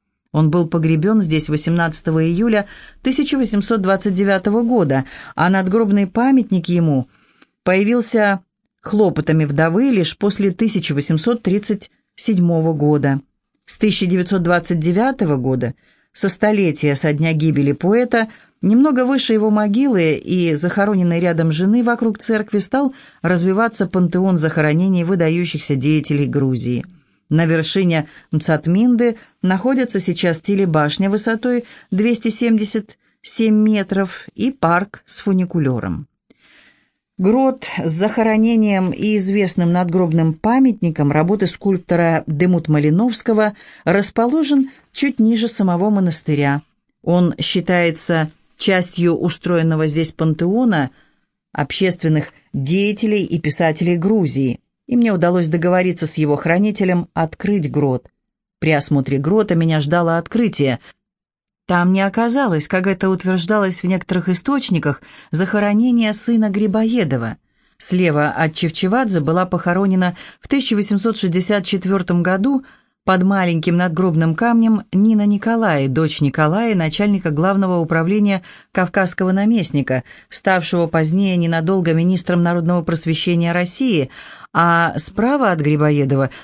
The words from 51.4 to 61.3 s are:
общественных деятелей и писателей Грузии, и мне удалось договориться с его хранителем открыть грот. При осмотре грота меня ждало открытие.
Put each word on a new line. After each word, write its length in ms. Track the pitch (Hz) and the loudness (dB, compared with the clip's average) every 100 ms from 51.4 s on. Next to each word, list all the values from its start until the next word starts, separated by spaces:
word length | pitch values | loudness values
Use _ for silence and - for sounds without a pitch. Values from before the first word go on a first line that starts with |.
| _ | _
общественных 800 | - 143 - 190 180 160 156 - - _ | -8 -6 -2 -2 0 0 0 -2 -10 _
деятелей 720 | 139 135 185 202 208 220 208 | -8 -2 0 0 0 -2 0
и 140 | 180 170 | -2 -4
писателей 580 | 156 143 165 156 175 175 | -4 -2 -2 0 -2 0
Грузии, 640 | 185 220 160 127 131 - _ _ - | 0 0 0 0 -2 -4 _ _ -4
и 80 | 240 | 0
мне 160 | 233 | 2
удалось 360 | 185 175 180 165 | 2 2 2 0
договориться 580 | 170 175 180 185 180 156 | 0 0 2 0 -2 -4
с 80 | |
его 200 | 156 151 | -2 0
хранителем 760 | 143 165 175 208 208 185 180 175 | 0 0 0 0 0 0 0 -2
открыть 560 | - 165 - 190 208 147 | -4 -4 -4 -2 -2 -2
грот. 380 | 139 143 127 - _ _ _ _ _ | 0 0 -2 -8 _ _ _ _ _
При 140 | 156 | 0
осмотре 460 | 151 139 143 135 139 | 0 0 0 0 -2
грота 360 | 143 214 214 | 0 0 2
меня 260 | 170 165 156 | 0 2 0
ждало 380 | 143 175 170 165 | 0 0 0 -2
открытие. 640 | 165 220 226 - 139 120 - _ _ _ _ | -2 -2 -2 0 -2 -2 -8 _ _ _ _